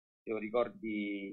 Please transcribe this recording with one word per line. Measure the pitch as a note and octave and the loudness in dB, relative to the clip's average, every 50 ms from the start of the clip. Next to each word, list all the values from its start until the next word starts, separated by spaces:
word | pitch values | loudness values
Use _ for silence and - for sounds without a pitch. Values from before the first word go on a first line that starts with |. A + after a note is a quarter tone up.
| _ _ _ _ | _ _ _ _
se | _ - | _ -4
lo | A2 G#2+ | -2 -2
ricordi | G#2+ G#2+ A2 A#2+ A#2+ G#2 G2 G2 A2 A2+ G#2+ G#2+ G#2 G2+ G2+ G2+ G2 G2 | 0 2 4 4 4 2 0 -4 -4 -2 0 0 0 0 -2 -2 -4 -4